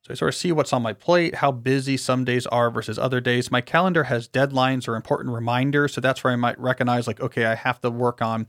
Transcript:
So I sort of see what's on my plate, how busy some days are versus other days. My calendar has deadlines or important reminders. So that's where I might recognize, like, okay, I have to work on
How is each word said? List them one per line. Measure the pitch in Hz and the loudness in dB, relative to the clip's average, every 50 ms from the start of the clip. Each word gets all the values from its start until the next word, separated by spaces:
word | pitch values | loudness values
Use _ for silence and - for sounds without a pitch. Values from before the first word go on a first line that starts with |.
So | _ - | _ -12
I | 123 | -6
sort | - 165 147 | -2 -2 -2
of | 131 | -2
see | - - 180 | -2 -2 -2
what's | 165 151 135 - | 0 0 0 0
on | - 127 | 0 0
my | 117 113 | 0 -2
plate, | 110 _ - - 175 175 170 165 - | -6 _ 0 2 2 4 2 0 -2
how | - 151 139 | 0 0 0
busy | 131 120 117 127 135 139 131 135 135 | 0 0 0 0 0 0 0 -2 -2
some | 127 - - 127 127 127 | -2 0 0 0 0 0
days | 123 123 123 117 | 0 0 0 0
are | - 117 120 120 117 | 0 0 2 2 2
versus | 117 120 110 - 107 | 0 -4 -6 -6 -4
other | 104 131 131 131 123 | -2 -2 0 0 0
days. | 120 127 120 123 123 - | 0 0 0 0 0 0
My | 123 123 | -2 -2
calendar | 123 - - 165 185 190 175 165 139 | -2 2 2 2 2 4 2 0 0
has | 123 135 117 117 - | 0 -2 -4 -4 -2
deadlines | - 127 135 139 135 131 127 131 131 127 - | 2 2 2 2 2 2 2 2 0 -2 -2
or | - 117 | -4 -6
important | 110 - - 143 - - 127 120 | -6 -2 -2 -2 -2 -2 -6 -6
reminders. | 117 117 117 120 123 131 143 143 147 147 143 - | -4 -2 0 0 2 2 2 2 2 2 2 -2
So | 143 | 0
that's | 127 135 131 - | 0 0 0 2
where | - 127 | 0 0
I | 123 | 2
might | 120 120 120 110 - | 2 0 0 -2 -2
recognize, | 120 127 123 - 131 123 123 120 120 135 | -2 -2 0 2 2 2 2 0 0 -4
like, | 131 - | -4 -4
okay, | 143 127 - 127 113 | -6 -4 -2 0 0
I | 113 113 | 2 0
have | 110 - 131 123 - | 0 0 -2 -2 0
to | - 123 | -4 -4
work | 117 117 123 120 120 - | -2 0 -2 -2 0 -2
on | 117 113 113 113 110 | -4 -2 -2 -4 -6